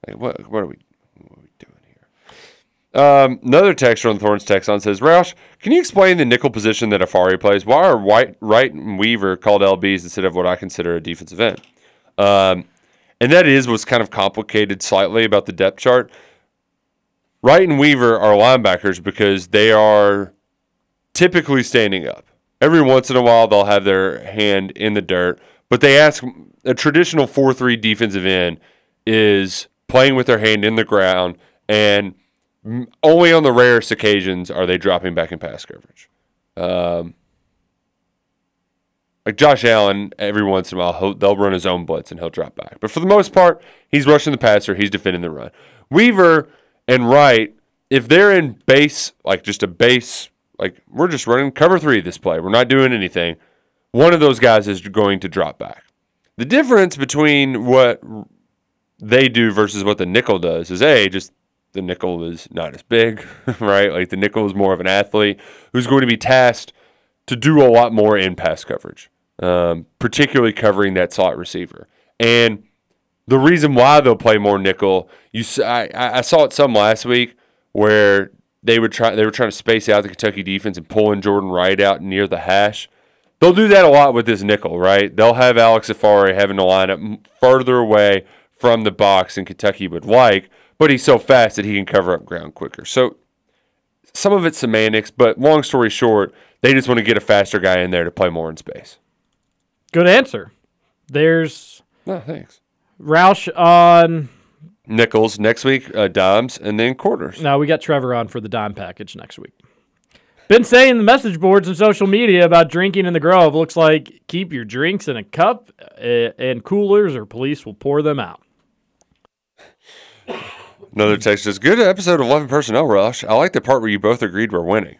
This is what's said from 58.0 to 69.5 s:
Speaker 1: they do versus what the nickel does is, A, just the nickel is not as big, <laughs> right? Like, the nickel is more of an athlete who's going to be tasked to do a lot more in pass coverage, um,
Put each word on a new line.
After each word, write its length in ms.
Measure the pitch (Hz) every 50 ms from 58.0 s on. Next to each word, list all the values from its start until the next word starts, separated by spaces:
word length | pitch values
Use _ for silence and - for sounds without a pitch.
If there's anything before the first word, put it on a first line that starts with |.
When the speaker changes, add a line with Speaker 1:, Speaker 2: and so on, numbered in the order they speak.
| - - 110 107 - _ _ _ _ _ _ _ _ _ _ _ _ _ _ _
Speaker 1:
they 280 | - 107 117 131 135 127
do 240 | 113 120 117 110 101
versus 320 | 101 107 101 101 104 98
what 140 | 101 104 101
the 80 | 95
nickel 320 | 90 92 117 127 - 104 92
does 300 | 85 87 82 82 85 85
is, 120 | 90 90 120
A, 260 | 151 147 120 101 98
just 240 | 92 95 - - _ _ _ _ _ _ _ _ _
the 100 | 98 92
nickel 420 | 90 90 - - 92 90 85 85
is 240 | 82 85 80 - -
not 240 | - 82 82 78 67
as 80 | - _
big, 420 | _ 117 113 113 117 110 107 - - - - _
<laughs> 180 | - 120 -
right? 320 | 117 104 98 98 101 101 76
Like, 160 | 87 92 87
the 80 | -
nickel 300 | 95 101 101 - 110 107
is 80 | 101 95
more 180 | 98 101 95 95
of 80 | 85
an 80 | 87 95
athlete 500 | 95 101 101 101 - 107 107 104 98 _ - - - - _ _ -
who's 140 | 127 123
going 140 | 120 135 139
to 60 | 131 120
be 80 | 117
tasked 560 | 107 - - 131 131 127 123 117 - - - _ _ _ _ _ _ _ _ _ _ _
to 100 | - 131
do 260 | 117 117 147 160 147 135
a 60 | 127
lot 220 | 117 117 120 117 113
more 240 | 107 104 107 107 101
in 160 | 95 95 90
pass 300 | - - 82 80 - -
coverage, 460 | - - - _ 50 50 _ - _ _ _ _ _ _ -
um, 460 | 92 90